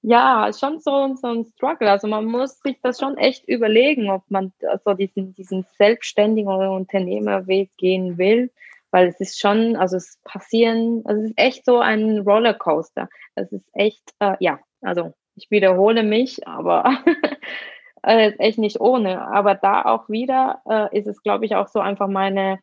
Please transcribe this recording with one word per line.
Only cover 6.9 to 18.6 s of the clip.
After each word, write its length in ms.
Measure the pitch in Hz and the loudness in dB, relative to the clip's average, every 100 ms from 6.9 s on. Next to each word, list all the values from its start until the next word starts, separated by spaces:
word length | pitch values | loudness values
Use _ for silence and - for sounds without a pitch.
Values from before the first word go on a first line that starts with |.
| 196 180 202 208 196 185 190 196 _ | -4 -4 -4 -2 -4 0 -2 -2 _
gehen 400 | 185 185 185 175 | -2 0 -2 0
will, 320 | 190 226 247 _ - _ _ | 2 2 0 _ -20 _ _
weil 180 | 180 180 | 4 4
es 120 | - | 0
ist 180 | 190 - | -10 -2
schon, 360 | 202 214 226 226 | 0 2 2 0
also 200 | 185 185 | 0 -2
es 220 | 180 _ | -8 _
passieren, 760 | - 196 - 226 233 226 226 233 220 | -18 -18 -4 2 2 2 -2 -2 -2
also 160 | 208 | -4
es 80 | 220 | -4
ist 80 | - | 0
echt 260 | 254 254 | 0 0
so 140 | - 240 | 2 2
ein 400 | 233 214 220 214 | 2 0 0 0
Rollercoaster. 880 | 202 208 233 202 - 156 - - 190 - - - | 2 2 2 0 -2 -2 -4 -10 -10 -14 -12 -10
Es 140 | 190 | -8
ist 120 | 196 _ | -10 _
echt, 300 | - 208 208 - _ | -2 -2 -2 -20 _
äh, 160 | 208 190 | -2 0
ja, 180 | 180 143 _ _ | -2 -4 _ _
also 300 | 196 175 165 _ _ - | -6 -6 -6 _ _ -20
ich 140 | - | -2
wiederhole 520 | 208 190 185 202 226 | 2 4 4 4 2
mich, 440 | 214 214 262 - - | 2 0 -2 -6 -14
aber 520 | 165 170 170 - 262 - | -6 0 2 2 2 0
<laughs> 960 | 311 - - - - - - - _ - | 0 -4 -6 -14 -14 -14 -20 -20 _ 2
äh, 220 | 226 214 | 4 4
ist 100 | 208 | 2
echt 180 | 220 | -2
nicht 220 | 220 | 0